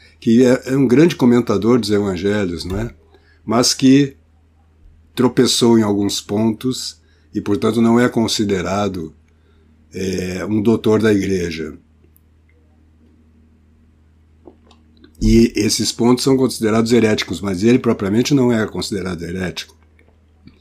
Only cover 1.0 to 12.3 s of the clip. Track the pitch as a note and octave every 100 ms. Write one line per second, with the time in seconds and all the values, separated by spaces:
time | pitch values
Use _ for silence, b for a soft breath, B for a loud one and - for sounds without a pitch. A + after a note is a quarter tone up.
1 | E3+ - B2+ A#2+ A#2+ G2+ G#2+ B2 G#2 G#2
2 | G2+ F2 G2+ G#2 F#2+ E2 D#2 G2 A#2 -
3 | _ b b b b A2+ B2 - C3 C#3
4 | C3+ - _ _ _ _ _ _ - _
5 | _ - B2 B2 A#2 - A#2+ A#2 G#2+ G2+
6 | G2+ - - G#2 A2+ A2 C3 B2 - -
7 | _ _ _ G#2 G2+ G2+ A2 A2+ A2+ A#2
8 | B2 A#2+ G#2+ - G2+ F#2+ F2 G2 G#2 F#2
9 | D#2+ - _ _ _ _ _ _ _ F#2+
10 | F#2+ F2+ F2+ F#2 F2+ G#2+ G#2+ A2 A2 G#2+
11 | A2 G2+ F#2 F#2 E2+ D#2+ D#2 D2+ _ _
12 | _ _ _